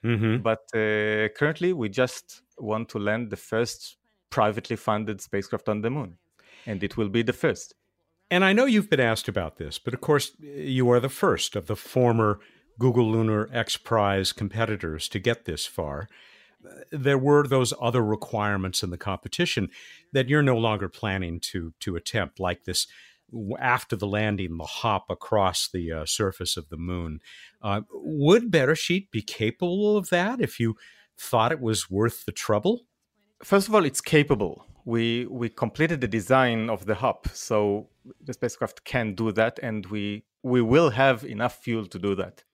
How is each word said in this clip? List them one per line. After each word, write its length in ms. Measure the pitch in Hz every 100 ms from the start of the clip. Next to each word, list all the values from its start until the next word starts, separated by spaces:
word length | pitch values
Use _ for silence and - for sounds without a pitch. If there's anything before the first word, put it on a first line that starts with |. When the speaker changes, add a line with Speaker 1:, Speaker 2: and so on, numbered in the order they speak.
Speaker 1:
Mm-hmm. 340 | 113 113 113 117
Speaker 2:
But, 180 | 113 110 -
uh, 540 | 113 107 107 107 107 107 -
currently, 360 | 147 156 175
we 160 | 175 110
just 520 | 101 127 - - - _ -
want 320 | 110 107 113
to 100 | 117
land 300 | 101 110 117
the 80 | 117
first 600 | - 110 120 - - _ _ _ _
privately 460 | - 107 104 - 113
funded 460 | - 107 107 101
spacecraft 460 | - 101 98 104 -
on 120 | 107
the 80 | 110
moon. 280 | 139 107 85 _ _ _ - -
And 180 | 98
it 140 | 98 -
will 120 | 107
be 120 | 110
the 100 | 117
first. 400 | 120 165 147 - _ _ _ _ _ _
Speaker 1:
And 140 | 180 190
I 80 |
know 120 | 202 269
you've 240 | 220 208
been 100 | 143
asked 280 | 120 110 -
about 300 | 101 82 _
this, 220 | 76 -
but 140 | -
of 80 | 110
course, 300 | - 147 - _
you 500 | 151 143 147 127 123
are 80 | 123
the 100 | 135
first 460 | - 190 95 - 104
of 100 | 82
the 80 | 107
former 640 | - 135 120 117 107 101 - _ _ -
Google 320 | 127 120 113
Lunar 380 | 113 110 107 110
X 240 | 120 110 -
Prize 540 | - 113 101 98 95
competitors 760 | - 104 107 113 104 82 78 -
to 100 | 104
get 260 | 104 117 -
this 200 | 78 -
far. 420 | - 78 71 104 - - _ _ _ - - -
There 260 | 156 135 139
were 300 | 135 147 139
those 260 | 135 123 -
other 220 | 117 123
requirements 800 | 107 107 - 110 104 101 95 -
in 60 | 95
the 60 | 87
competition 720 | - 95 - - 175 - 98 - - - _
that 160 | 135 127
you're 140 | 147
no 140 | 143 120
longer 320 | 113 107 92
planning 500 | - 110 95 90 85 -
to, 220 | 95 82 -
to 160 | - 85
attempt, 440 | - 113 87 -
like 260 | 92 90 -
this, 200 | 90 - - - _ _
w-, 240 | 113 101 117
after 380 | 131 123 - 104
the 120 | 101
landing, 500 | 104 107 101 90 82
the 80 | 78
hop 440 | - 113 98 -
across 600 | 90 - 107 95 - -
the, 220 | 92 85
uh, 140 | 80 78
surface 520 | - 101 - 87 -
of 100 | 78
the 80 | 80
moon. 440 | 85 90 85 76 - - - _
Uh, 200 | 107 101 107
would 580 | - - 156 143 214 240
Beresheet 580 | 165 131 160 - 180 196
be 100 | 113
capable 760 | - - 110 - 175 185 208 208
of 120 | 180
that 320 | 175 190 247
if 180 | 185 -
you 160 | 117 110 - _ _ _
thought 360 | - 120 113
it 80 | 156
was 280 | 120 107 -
worth 360 | 95 113 - -
the 60 |
trouble? 480 | - - 107 175 240 _ _ _ _ _ _
Speaker 2:
First 280 | - 196 196
of 40 |
all, 120 | 214 156
it's 160 | -
capable. 640 | - 156 147 123 95 - - - -
We, 420 | 117 117 117 123
we 220 | 127 117
completed 520 | - 143 - 160 165
the 60 | 120
design 600 | 113 90 131 127 113 113
of 160 | 107 -
the 100 | -
hop, 320 | 127 - -
so 560 | - - 110 104 101 - _ 123 -
the 100 | 143
spacecraft 500 | 120 123 - 131 - -
can 280 | 131 110
do 180 | 95 110
that, 260 | 101 113 -
and 240 | 127 107 92
we, 380 | 107 101 104 _ _
we 180 | 127 123
will 280 | 113 139 165
have 340 | 117 135 120
enough 320 | 127 110 123 -
fuel 220 | - 113 98
to 140 | 92
do 160 | 98 95
that. 280 | 90 - _